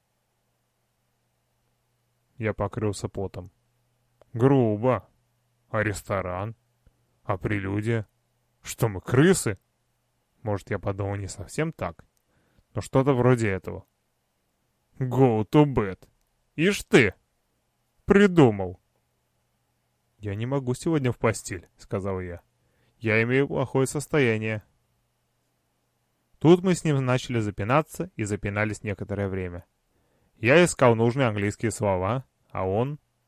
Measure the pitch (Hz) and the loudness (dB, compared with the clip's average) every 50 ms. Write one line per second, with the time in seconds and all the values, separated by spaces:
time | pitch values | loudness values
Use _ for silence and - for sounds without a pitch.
0 | _ _ _ _ _ _ _ _ _ _ _ _ _ _ _ _ _ _ _ _ | _ _ _ _ _ _ _ _ _ _ _ _ _ _ _ _ _ _ _ _
1 | _ _ _ _ _ _ _ _ _ _ _ _ _ _ _ _ _ _ _ _ | _ _ _ _ _ _ _ _ _ _ _ _ _ _ _ _ _ _ _ _
2 | _ _ _ _ _ _ _ - 110 107 101 - 104 98 - - 107 104 101 - | _ _ _ _ _ _ _ -6 -6 -4 -4 -4 -6 -6 -4 -4 -4 -4 -4 -6
3 | - 107 - - 98 90 - 95 92 95 _ _ _ _ _ _ _ _ _ _ | -8 -10 -8 -8 -10 -10 -10 -14 -16 -18 _ _ _ _ _ _ _ _ _ _
4 | _ _ _ _ _ _ - 113 120 139 143 135 120 110 104 104 113 127 123 95 | _ _ _ _ _ _ -2 2 4 4 6 4 4 2 0 0 0 0 0 0
5 | - _ _ _ _ _ _ _ _ _ _ _ _ - - 110 107 107 98 - | -4 _ _ _ _ _ _ _ _ _ _ _ _ -8 -4 -2 -2 -2 -4 -6
6 | - - 104 95 92 90 90 90 101 113 113 _ _ _ _ _ _ _ _ _ | -6 -6 -6 -4 -4 -6 -6 -6 -8 -10 -12 _ _ _ _ _ _ _ _ _
7 | _ _ _ _ - - 101 92 - 113 107 101 95 95 98 104 104 113 117 113 | _ _ _ _ -8 -6 -6 -4 -4 -4 -4 -4 -4 -4 -4 -4 -2 -2 -4 -4
8 | 101 _ _ _ _ _ _ _ _ _ _ _ - - - - 123 113 98 90 | -4 _ _ _ _ _ _ _ _ _ _ _ -16 -12 -6 -4 -4 -4 -4 -6
9 | - - 117 123 156 185 180 - - 117 95 - _ _ _ _ _ _ _ _ | -6 0 2 4 4 4 4 2 0 -6 -6 -8 _ _ _ _ _ _ _ _
10 | _ _ _ _ _ _ _ _ - 107 101 95 - - 107 95 - 101 101 95 | _ _ _ _ _ _ _ _ -8 -6 -6 -6 -6 -8 -8 -6 -6 -8 -6 -6
11 | 101 98 101 101 98 92 - - 95 - - - 156 165 - - 98 87 82 _ | -6 -6 -6 -8 -10 -12 -12 -14 -16 -12 -6 -6 -6 -6 -6 -8 -10 -10 -10 _
12 | - _ _ _ _ _ _ _ _ _ _ _ _ _ - 113 - - - 135 | -20 _ _ _ _ _ _ _ _ _ _ _ _ _ -10 -8 -6 0 0 0
13 | 131 139 135 123 120 127 127 117 113 104 95 92 - 92 92 87 - _ _ _ | 2 2 2 4 4 4 4 4 2 -2 -4 -4 -8 -10 -14 -14 -16 _ _ _
14 | _ _ _ _ _ _ _ _ _ _ _ _ _ _ _ _ _ _ _ - | _ _ _ _ _ _ _ _ _ _ _ _ _ _ _ _ _ _ _ -8
15 | 131 127 120 127 135 123 110 110 107 - - 151 151 143 127 123 107 95 92 - | -8 -2 2 4 4 4 4 2 0 2 4 4 4 4 2 -2 -4 -4 -8 -12
16 | - _ _ _ _ _ _ _ _ _ - - 160 196 202 - - - - 165 | -18 _ _ _ _ _ _ _ _ _ -4 -2 0 0 0 -2 -2 4 4 6
17 | 113 95 - _ _ _ _ _ _ _ _ _ _ _ _ _ _ _ _ _ | 6 4 0 _ _ _ _ _ _ _ _ _ _ _ _ _ _ _ _ _
18 | - - 202 202 208 196 175 165 143 117 104 98 95 90 90 _ _ _ _ _ | 0 4 6 6 6 6 6 6 6 6 4 0 -6 -8 -10 _ _ _ _ _
19 | _ _ _ _ _ _ _ _ _ _ _ _ _ _ _ _ _ _ _ _ | _ _ _ _ _ _ _ _ _ _ _ _ _ _ _ _ _ _ _ _
20 | _ _ _ - 101 101 98 104 113 127 139 143 131 123 127 - - 170 165 151 | _ _ _ -12 -10 -8 -6 -6 -4 -4 -4 -4 -2 -4 -6 -4 -2 -2 0 0
21 | 131 123 113 - - 117 104 - - - 107 87 - _ _ _ - - 113 101 | 0 -2 -2 0 0 -2 -2 -2 -8 -12 -12 -12 -14 _ _ _ -12 -8 -8 -6
22 | 95 98 95 92 90 90 85 85 _ _ _ _ _ _ _ _ _ _ _ - | -4 -4 -6 -6 -8 -10 -12 -14 _ _ _ _ _ _ _ _ _ _ _ -6
23 | 107 110 107 113 113 120 127 135 143 143 - 147 131 - - 131 135 - - 151 | -2 0 2 2 2 2 2 0 0 0 -2 -4 -4 -2 0 0 0 0 -2 -8
24 | - - - 151 131 117 110 107 107 110 110 107 - _ _ _ _ _ _ _ | -6 -2 0 2 2 2 0 -2 -4 -6 -6 -8 -10 _ _ _ _ _ _ _
25 | _ _ _ _ _ _ _ _ _ _ _ _ _ _ _ _ _ _ _ _ | _ _ _ _ _ _ _ _ _ _ _ _ _ _ _ _ _ _ _ _
26 | _ _ _ _ _ _ _ - - 151 180 180 175 190 175 - - 165 147 135 | _ _ _ _ _ _ _ 2 6 6 6 6 6 0 0 0 0 -2 0 0
27 | 131 127 127 127 - - 123 117 107 104 101 - 101 107 131 156 156 - - - | 0 0 0 -2 -2 -4 -4 -2 -2 -4 -4 -6 -2 0 0 0 0 -2 -8 -12
28 | 165 185 - - 107 101 104 98 - 104 101 104 107 107 104 - - 107 98 - | -12 -10 -8 -8 -6 -4 -4 -6 -6 -4 -4 -2 -2 -4 -4 -8 -8 -8 -8 -8
29 | 98 90 101 98 101 95 95 92 92 90 87 85 - _ _ _ _ _ _ _ | -8 -8 -6 -4 -4 -4 -4 -6 -8 -8 -10 -14 -16 _ _ _ _ _ _ _
30 | _ _ _ _ _ _ _ - 110 117 143 175 180 165 - - 139 123 113 110 | _ _ _ _ _ _ _ -2 2 4 6 6 6 4 4 4 4 4 4 4
31 | 117 120 117 143 135 117 104 104 98 104 - - - 113 - - 110 101 95 90 | 2 0 2 0 0 0 0 -2 -4 -4 -4 -4 -4 -4 -4 -2 0 0 0 0
32 | 92 98 120 135 - _ _ _ _ _ - 98 95 95 95 107 123 139 151 - | -2 -4 -4 -6 -8 _ _ _ _ _ -8 -6 -4 -2 -2 -2 -2 -4 -6 -12
33 | _ _ _ _ _ | _ _ _ _ _